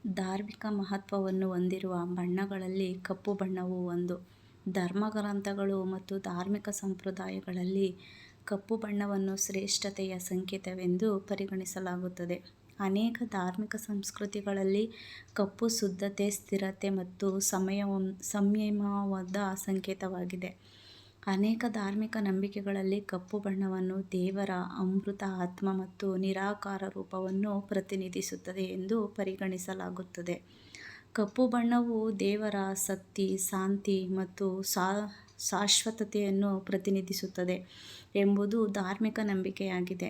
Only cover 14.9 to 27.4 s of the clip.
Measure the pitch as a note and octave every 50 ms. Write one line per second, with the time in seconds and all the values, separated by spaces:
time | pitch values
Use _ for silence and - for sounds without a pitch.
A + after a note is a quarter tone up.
14.9 | - - - - - - - - - - G3+ G3 - - A#3 A3+ A3+ - G#3+ G3
15.9 | F#3 F#3 G3 G3+ G3 - G3+ G#3 G3+ - - - G3+ F#3+ F#3+ F#3+ F#3+ - - G3
16.9 | G3 F#3+ F3+ F3+ - - G3+ G3 F#3+ G3 G3 - - F#3 F#3+ F#3 G3 G3+ G3+ G3+
17.9 | G3 G3 F#3+ F#3+ F#3+ - - - - G#3 G3+ G3+ G#3 G#3+ G#3+ G#3 G#3 G#3 G#3 G3+
18.9 | G3+ G3+ G3+ G3 G3 F#3+ F#3 F3+ F#3+ G3+ G3+ F#3+ F#3+ F#3+ - - F#3+ F#3+ F#3+ G3
19.9 | F#3+ F#3+ G3 F#3 F#3+ F3+ F3+ F3+ F#3 F3+ F#3 F3+ - - - - - - - -
20.9 | - - - - - - - G3+ F#3+ F#3+ G3+ A3 A3+ A3+ B3 A#3+ G#3+ A3 G3+ G3
21.9 | G3+ G#3+ A3 A3 - A3 G#3 G3 F#3+ F#3+ F#3+ G3+ G3 G#3 G3 G3 G3 G3 F#3+ F#3+
22.9 | G3 G#3 G3+ - - F3+ F3+ - - G#3 G3+ G3 F#3+ F#3+ G3 F#3+ F#3 F#3 F#3 F#3
23.9 | F#3 F#3+ F#3+ F#3+ - F#3 F3+ F#3+ F#3+ G3 G3 F#3+ F#3 F3+ F3+ F#3 - A#3+ F#3+ F#3
24.9 | F#3+ G3 G3 G3+ G3 G3 G3+ G3 F#3+ F3+ F3+ F3+ F#3 - G3+ F#3+ F#3+ F#3+ F#3 F#3
25.9 | - - G#3 G3 F#3 F#3 F#3+ F#3+ F#3+ F#3 G3 G3+ G#3 G3+ - G3+ G3 F#3+ F#3+ F#3+
26.9 | - G3 F#3+ - - F#3 F#3+ F#3+ F#3+ F#3+